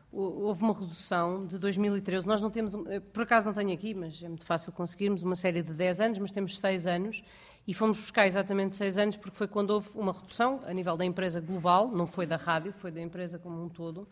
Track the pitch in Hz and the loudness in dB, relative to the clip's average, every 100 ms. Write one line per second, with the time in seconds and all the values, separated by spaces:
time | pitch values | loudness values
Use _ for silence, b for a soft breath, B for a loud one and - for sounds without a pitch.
0 | b - 196 151 208 175 220 214 180 160 | b -4 -4 -2 -2 2 2 2 -4 -8
1 | - 180 170 190 190 185 196 190 208 202 | -2 0 0 -2 -6 -4 -2 2 2 0
2 | 196 185 175 214 214 220 214 208 196 196 | 0 -2 2 2 0 -2 -4 -4 -6 -6
3 | 196 214 226 233 208 202 202 170 214 190 | -6 -4 4 4 4 0 0 -2 -4 -6
4 | 165 156 170 165 - 165 165 - 175 - | -8 -10 -10 -8 -2 -2 -2 -6 -6 0
5 | 202 190 175 180 185 170 160 156 180 180 | 0 0 0 0 0 0 -2 0 0 2
6 | 226 196 196 202 190 - 196 190 175 175 | 2 0 -2 -2 -4 0 0 2 0 0
7 | 208 220 - B B B - 170 220 214 | -2 -6 -12 B B B -6 2 2 2
8 | - - 196 190 190 196 196 196 202 190 | 0 6 6 6 2 0 0 0 0 2
9 | 208 208 196 - 202 208 202 208 208 214 | 2 0 -10 -6 -2 0 2 0 0 -2
10 | 196 196 - - 240 269 - 185 180 165 | -2 -2 -6 0 2 2 -4 -2 0 0
11 | 180 180 185 170 160 190 175 180 247 190 | 0 0 0 -2 -4 0 6 8 6 2
12 | 170 185 165 160 170 160 180 190 180 160 | 0 0 -2 0 2 0 0 -8 -10 -8
13 | 165 180 175 170 175 165 170 170 165 165 | -8 -8 -8 -8 -10 -8 -8 -8 -8 -8
14 | 202 | -12